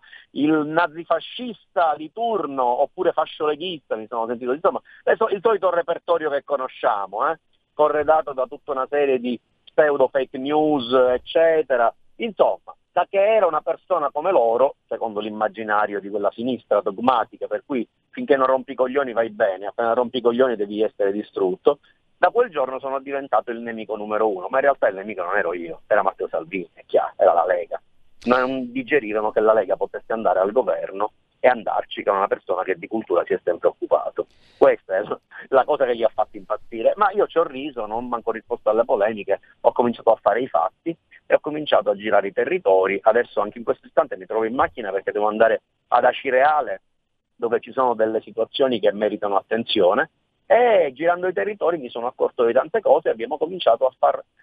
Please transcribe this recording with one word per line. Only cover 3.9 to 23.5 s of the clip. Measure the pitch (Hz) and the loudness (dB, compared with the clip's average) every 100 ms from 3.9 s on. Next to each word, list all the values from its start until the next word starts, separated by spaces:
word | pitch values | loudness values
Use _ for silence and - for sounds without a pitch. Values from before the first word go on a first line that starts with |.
| 110 | -8
mi | 110 | -6
sono | 117 113 | -6 -4
sentito, | 120 123 | -4 -4
insomma, | 147 185 - _ - | 0 0 -2 _ -6
adesso | - 180 220 | 0 0 0
il | 381 | 2
solito | 226 208 185 | 2 2 2
repertorio | 170 165 165 - 170 156 | 0 -2 -4 0 0 0
che | 143 | -4
conosciamo, | - 139 131 - 131 104 95 104 143 | -2 -4 -4 -2 0 0 -4 -2 -2
eh, | 165 _ _ _ | -2 _ _ _
corredato | - 151 151 147 156 156 | 0 2 2 4 2 2
da | 131 127 | -4 -6
tutta | 143 - | -6 -8
una | 131 127 | -4 -2
serie | 143 139 127 | 0 2 2
di | 123 117 _ _ | -2 -6 _ _
pseudo | _ - 151 143 131 | _ 2 2 4 0
fake | 139 131 131 | 0 -4 -6
news, | 139 151 156 147 117 | -2 0 2 0 2
eccetera. | 131 127 127 - 165 165 160 156 123 113 - _ - | 2 4 2 0 2 2 2 0 2 0 -2 _ -10
Insomma, | 233 190 131 95 - - _ | -8 0 0 0 -10 -20 _
da | 180 180 | -4 0
che | 196 | 2
era | 202 220 180 | 4 4 2
una | 151 | 0
persona | - 160 - 175 143 | -4 -6 -2 -2 0
come | 147 175 | -2 2
loro, | 165 117 120 135 - - | 4 4 4 2 0 -10
secondo | 113 113 104 | -6 -6 -6
l'immaginario | 107 107 107 101 107 104 104 101 | -6 -4 -4 -4 -2 0 0 -4
di | 98 | -6
quella | 104 101 | -4 -4
sinistra | - 123 117 - 104 | -2 -6 -6 0 0
dogmatica, | 101 98 123 123 104 - 101 | 0 -2 0 0 -2 -8 -8
per | 104 | -8
cui | - 131 - _ _ | -6 -6 -6 _ _
finché | - 123 135 | -8 0 2
non | 131 | 2
rompi | 131 127 | 0 -2
i | 127 | -4
coglioni | 127 135 131 | -2 -2 -2
vai | 110 117 | -2 -4
bene, | 104 107 92 101 | 0 -2 -2 -8
appena | - 117 | -4 0
rompi | 117 123 127 | 0 0 0
i | |
coglioni | 117 120 131 107 | 0 2 2 0
devi | 104 104 | -4 -2
essere | 110 - 98 | -2 0 -2
distrutto, | 104 - - 95 92 - 147 _ _ _ - | -2 -6 -2 -2 2 0 0 _ _ _ 0
da | 180 | 0
quel | 233 247 | 2 0
giorno | 147 127 131 | 0 -2 -4
sono | 135 135 | -6 -6
diventato | 135 139 139 110 120 | -6 -8 0 -2 0